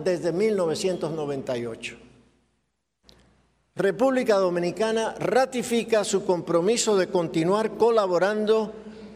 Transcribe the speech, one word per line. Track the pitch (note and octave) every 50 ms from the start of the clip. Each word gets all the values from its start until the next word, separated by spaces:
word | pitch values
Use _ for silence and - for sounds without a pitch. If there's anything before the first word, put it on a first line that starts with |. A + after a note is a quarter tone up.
| D3+
desde | F#3 F3+ D#3+ D3 F3 D#3+
mil | F3+ G#3+ A3 G#3+
novecientos | F#3+ F3 D#3+ D3+ - - F#3 F3+ E3 E3+ D#3
noventa | D#3 D#3+ D3+ C#3+ C#3+ C3+ - C3+ B2+
y | A#2+ A#2+
ocho. | A#2 A2+ A2+ - - - - - - - _ _ _ _ _ _ _ _ _ _ _ _ _ _ _ _ _ _ - - _ _ _ _ _ _ _ _ _ _ _ _
República | - F3+ G3 F3+ - B3+ C4+ C4 B3+ B3 - G#3
Dominicana | G3 F#3+ F3+ F3 F3 F3 F3 E3+ - A3 A3 A3 A3+ A3 G#3+ -
ratifica | - - F3+ G#3 B3 C4 C4 C4 B3 - - A#3 A#3 G#3+ A3 A3 G#3+ G3
su | - G3+ F#3+ -
compromiso | - F3+ E3+ D#3+ - E3 E3+ E3+ G3+ A#3+ A3+ - A3+ G#3
de | F#3+ F3+
continuar | - - F3+ E3+ D#3 - E3+ D#3+ F3 G3 G#3+ G#3+ G#3+ G#3
colaborando | - A3 A#3+ A3+ A3 G3+ F#3 F3 E3+ F3+ G3+ G#3+ G#3+ G#3+ G#3 A3 A3 G#3+ G3+ - - - - - - - - -